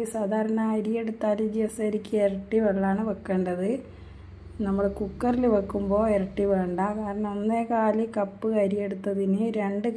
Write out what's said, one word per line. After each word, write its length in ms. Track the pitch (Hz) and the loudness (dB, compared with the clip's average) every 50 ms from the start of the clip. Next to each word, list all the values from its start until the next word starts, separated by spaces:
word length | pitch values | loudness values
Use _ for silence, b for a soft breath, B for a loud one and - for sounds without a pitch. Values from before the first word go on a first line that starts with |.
| 226 220 - | -4 -4 -2
സാധാരണ 460 | 220 208 196 214 220 220 220 220 220 220 220 220 214 | -2 -2 0 2 0 2 2 0 0 2 2 0 0
അരി 160 | 208 220 226 226 | 0 0 -2 -2
എടുത്താൽ 400 | 226 220 220 - 220 214 208 214 220 214 208 | -2 -4 -4 -2 0 0 2 2 0 -2 0
ജി 80 | 220 220 214 | 0 0 -2
എസ് 180 | 214 233 214 214 | -2 -2 -2 0
അരിക്ക് 260 | 208 208 208 - 220 214 202 | 0 -2 -4 0 0 2 2
ഇരട്ടി 360 | 196 196 190 196 - 220 220 226 | 2 2 0 -4 0 2 4 4
വെള്ളമാണ് 380 | 208 190 196 190 196 196 202 220 220 | 4 4 4 2 2 2 0 0 -2
വെക്കേണ്ടത്. 580 | 196 196 - - 190 185 180 180 180 175 185 208 254 254 - B B B B B B B B B B B - - - - 214 | -4 -4 -4 -2 0 0 0 0 0 -2 0 -2 -2 -2 -6 B B B B B B B B B B B -18 -14 -8 -4 -2
നമ്മൾ 180 | 196 196 196 202 196 196 - | 0 0 2 2 0 0 -2
കുക്കറിൽ 440 | 214 190 - - 247 247 247 247 247 240 214 | -6 -6 -6 -2 0 0 2 4 4 4 4
വെക്കുമ്പോൾ 480 | 202 196 - - 202 202 190 196 208 226 220 208 | 4 2 0 -2 -2 0 2 2 2 4 4 4
ഇരട്ടി 320 | 196 190 190 - 208 202 202 196 | 2 2 0 -2 0 2 2 4
വേണ്ട, 240 | 190 185 180 180 175 185 208 208 220 214 | 2 2 0 0 0 0 0 -2 -2 -4
കാരണം 260 | 202 202 208 214 208 202 | -4 -4 -4 -4 -4 -2
ഒന്നേകാല് 680 | 202 202 214 226 233 233 226 240 226 220 214 208 220 226 220 226 214 | -2 0 0 0 0 0 0 2 2 2 2 2 2 0 -2 0 -2
കപ്പ് 320 | 202 196 - - - 220 226 214 202 | -2 -2 -4 -4 -2 0 2 4 2
അരി 160 | 196 202 202 202 196 | 2 2 0 -2 -4
എടുത്തതിന് 560 | 196 190 - 208 196 196 196 196 190 202 226 233 214 214 | -4 -4 -4 -4 -2 0 2 2 2 2 2 0 0 0
രണ്ട് 280 | 196 196 202 208 208 240 226 | -2 -2 -2 -2 -2 0 0